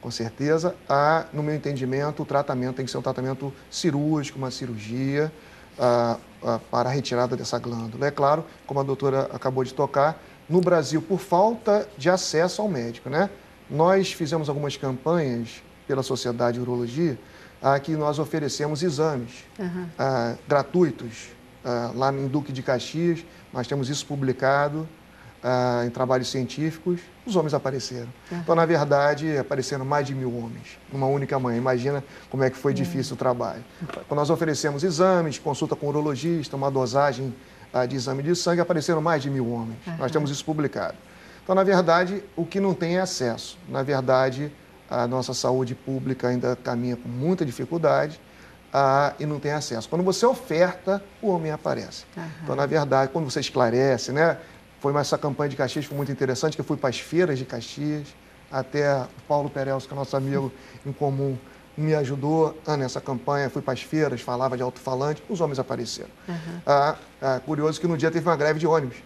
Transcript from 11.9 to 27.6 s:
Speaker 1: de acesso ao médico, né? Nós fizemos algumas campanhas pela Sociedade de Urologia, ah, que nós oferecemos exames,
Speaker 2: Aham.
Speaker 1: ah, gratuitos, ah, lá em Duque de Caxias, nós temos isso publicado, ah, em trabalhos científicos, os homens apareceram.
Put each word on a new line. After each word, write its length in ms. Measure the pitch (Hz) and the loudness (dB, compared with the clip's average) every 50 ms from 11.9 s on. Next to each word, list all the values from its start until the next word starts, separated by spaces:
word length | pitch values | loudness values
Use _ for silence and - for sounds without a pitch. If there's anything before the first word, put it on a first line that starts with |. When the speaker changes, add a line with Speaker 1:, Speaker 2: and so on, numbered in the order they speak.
| - | -10
Speaker 1:
de 140 | - 131 165 | -2 2 2
acesso 500 | 185 185 - - - 156 165 185 185 - | 4 4 2 0 2 2 2 2 0 -2
ao 80 | 208 214 | -2 -2
médico, 400 | 180 131 117 117 117 - - 131 | -2 -2 -2 -4 -6 -8 -8 -4
né? 220 | 131 156 196 196 - - - - - - - - | 0 0 0 0 -2 -12 -20 -20 -20 -20 -14 -6
Nós 420 | 139 147 160 180 190 196 190 185 - | 2 4 6 6 6 4 2 0 -2
fizemos 360 | - 170 143 165 165 156 143 | -4 -4 -2 -2 -2 0 -2
algumas 280 | 143 143 147 143 135 | -2 -2 -2 -4 -6
campanhas 880 | - - 135 131 127 - 156 170 175 156 135 120 117 117 113 - - - - - - - | -4 -4 -4 -4 -2 -2 0 0 2 2 0 -2 -4 -6 -8 -10 -18 -20 -20 -20 -20 -6
pela 160 | - 143 135 127 | -4 -2 -2 0
Sociedade 520 | - 131 120 - 123 120 117 120 120 120 | -2 -2 -2 -2 -4 -2 2 2 0 2
de 60 | 120 | 0
Urologia, 560 | 123 123 123 120 120 117 120 147 175 165 127 - - - - - - - - - - | -2 -2 -2 -2 -2 -4 -2 0 0 0 0 -2 -10 -20 -20 -20 -20 -20 -20 0 2
ah, 160 | 131 139 139 | 2 2 2
que 140 | 175 - 156 | 2 -2 -2
nós 260 | 156 151 147 147 143 | 0 0 0 0 0
oferecemos 640 | 156 - - 160 147 135 - - 147 147 151 139 160 | -2 -2 -2 -2 -2 -2 -2 -2 -2 -2 -2 0 0
exames, 600 | 185 147 135 156 160 151 127 120 117 - - - - - - | -2 0 2 0 0 0 -2 -6 -8 -12 -18 -20 -20 -10 -8
Speaker 2:
Aham. 280 | 196 180 170 180 180 170 160 | -6 -6 -6 -6 -8 -10 -4
Speaker 1:
ah, 380 | - 123 135 131 127 117 117 120 - - - | -2 0 0 2 0 0 -2 -4 -6 -2 2
gratuitos, 800 | 147 143 139 - - 180 180 151 - - 127 120 110 - - - - - - - - - - | 2 2 2 2 4 4 4 4 2 -6 -10 -12 -12 -14 -16 -18 -20 -20 -20 -20 -20 -12 -6
ah, 280 | 131 120 120 120 117 - | -4 -2 -2 -2 -4 -2
lá 180 | 117 135 135 139 | 0 2 2 2
em 140 | 135 139 | 0 -2
Duque 260 | 135 127 151 143 - 139 | 0 -2 -2 -2 -2 -8
de 80 | 127 | -6
Caxias, 640 | 131 - 135 - - - - 151 170 175 170 156 - - - - - - - | -2 0 0 0 -2 -4 -4 0 0 0 0 0 -4 -14 -20 -20 -20 -10 -6
nós 160 | 127 123 - | -6 -4 -4
temos 200 | 147 143 135 123 | -2 -4 -2 -2
isso 160 | 147 143 - | -4 -6 -6
publicado, 840 | - 147 143 135 131 127 - - 131 135 143 147 147 147 156 160 160 - - - - - - - 120 - - - | -6 -4 -2 0 -2 0 2 2 2 4 4 2 2 0 -4 -8 -8 -12 -20 -20 -20 -20 -20 -20 -20 -20 -6 -2
ah, 400 | 127 127 127 127 127 120 120 120 | 0 2 2 2 2 2 0 0
em 40 | 123 | -2
trabalhos 380 | 120 127 127 123 131 131 127 - | -2 -2 0 2 2 2 2 -2
científicos, 720 | - 135 127 117 - - 151 160 156 - - 185 175 170 - - - - - | -4 -4 -4 -4 -4 -4 -4 -4 -4 -4 -2 -2 -2 -2 -4 -14 -20 -16 -8
os 80 | 254 214 | 0 0
homens 200 | 180 156 156 139 | 2 2 2 0
apareceram. 540 | 143 | 0